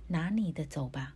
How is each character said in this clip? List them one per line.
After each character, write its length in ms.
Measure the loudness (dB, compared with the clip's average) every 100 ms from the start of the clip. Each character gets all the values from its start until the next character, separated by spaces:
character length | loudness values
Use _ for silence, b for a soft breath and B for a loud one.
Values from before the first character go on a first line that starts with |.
| 0
拿 200 | 2 4
你 220 | 2 2
的 140 | 0
走 240 | -2 -2 -2
吧， 260 | -2 -6